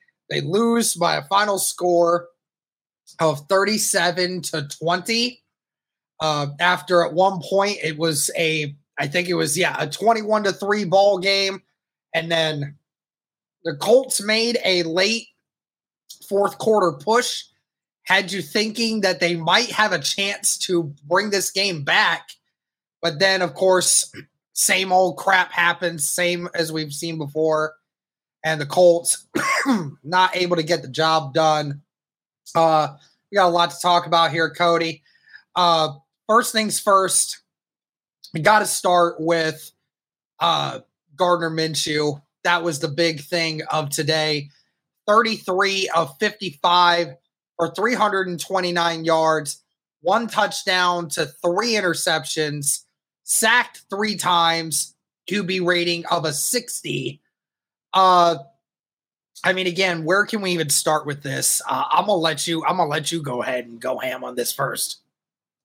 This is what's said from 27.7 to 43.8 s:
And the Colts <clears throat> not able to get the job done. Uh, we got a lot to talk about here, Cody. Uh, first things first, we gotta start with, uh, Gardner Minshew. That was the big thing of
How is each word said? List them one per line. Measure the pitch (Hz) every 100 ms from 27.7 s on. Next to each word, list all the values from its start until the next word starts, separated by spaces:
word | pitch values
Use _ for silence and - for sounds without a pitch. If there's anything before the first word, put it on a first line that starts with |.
| - _ _ _ _ _ _
And | 160 156
the | 143
Colts | 180 180 170 170 - - - - -
<clears throat> | 269 226 147 -
not | 139 185 185 180
able | 180 170
to |
get | 156 165
the | 135
job | 131 160 160 143
done. | 143 160 151 147 143 _ _ _ _ _ _ -
Uh, | 165 165 156 147 - _ _ _
we | 202
got | 180
a |
lot | 170 170
to | -
talk | 180 175 165
about | 170 165
here, | 165 160
Cody. | - 175 170 165 151 _ _ _ - _ -
Uh, | 175 165 156 143 _ _ -
first | 220 240
things | 220 214 -
first, | - 196 185 - - - _ _ _ _ _ _ _ _ -
we | 165
gotta | 151 214 202
start | - 190 175 170 156
with, | 160 170 160 151 - _ _ _ _ _ _ -
uh, | 170 156 139 127 - _ _ 143
Gardner | 180 175 165
Minshew. | 160 160 147 - 151 151 143 _ _
That | 180 175
was | 170 151
the | 160
big | 143 170 156
thing | 147 175 165 156 -
of | 156